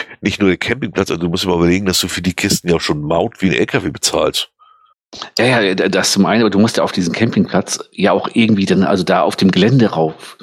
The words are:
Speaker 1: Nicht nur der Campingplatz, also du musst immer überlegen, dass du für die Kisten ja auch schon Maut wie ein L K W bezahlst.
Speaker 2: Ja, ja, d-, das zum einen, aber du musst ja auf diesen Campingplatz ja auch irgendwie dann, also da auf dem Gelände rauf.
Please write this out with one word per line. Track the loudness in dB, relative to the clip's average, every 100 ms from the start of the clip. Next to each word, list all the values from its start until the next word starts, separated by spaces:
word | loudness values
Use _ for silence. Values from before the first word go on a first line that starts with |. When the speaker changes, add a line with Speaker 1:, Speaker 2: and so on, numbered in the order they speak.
| -10 -6
Speaker 1:
Nicht | -4 0
nur | 2
der | 2
Campingplatz, | -2 -4 -4 -2 -2
also | -2
du | -2
musst | -2 0
immer | 2
überlegen, | 2 2 0
dass | -2
du | -2
für | -4
die | -4 -2
Kisten | -2 -2 0
ja | -2
auch |
schon | -2 -4
Maut | -2 -2 -2 -2
wie | -2
ein |
L | 0 0
K | -2
W | -4
bezahlst. | -6 -4 -2 -2 -2 -8 _ _ _ _ _ _ -18 -8 -2
Speaker 2:
Ja, | 0
ja, | 2 0
d-, | 0 0
das | 0 0
zum | 0 2
einen, | 2
aber | 2
du | 2
musst | 2 0
ja |
auf | -2
diesen | -2 -2
Campingplatz | -2 0 0 0 -2 -4 -8 -10
ja | -2 0
auch | 2 0
irgendwie | 0 2 2 2
dann, | 2
also | 2 0
da | 0 2
auf | 0 2
dem | 2
Gelände | 4 4 4 2
rauf. | 2 -2 -4 -18 -10